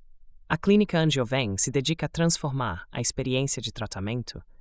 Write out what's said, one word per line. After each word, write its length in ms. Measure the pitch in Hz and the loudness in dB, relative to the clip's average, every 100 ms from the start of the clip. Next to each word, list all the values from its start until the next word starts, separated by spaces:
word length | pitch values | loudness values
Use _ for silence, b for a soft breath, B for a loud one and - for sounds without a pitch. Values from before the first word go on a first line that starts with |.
| - - - - - | -20 -20 -20 -20 -4
A 80 | 160 | 0
Clínica 400 | 196 208 202 170 | 4 4 6 4
Angioven 600 | 156 139 117 131 107 95 | 4 2 0 0 0 0
se 100 | - | 0
dedica 380 | 139 131 160 151 | 0 0 -2 -4
a 20 | |
transformar 760 | 165 170 - 143 135 117 87 - | 0 2 2 -2 -2 -4 -6 -8
a 80 | - | -4
experiência 600 | 120 - 127 131 139 127 | -2 -2 0 0 0 -2
de 100 | 107 | -6
tratamento 720 | - 104 98 101 123 - - - - | -6 -6 -4 -4 -4 -6 -12 -16 -20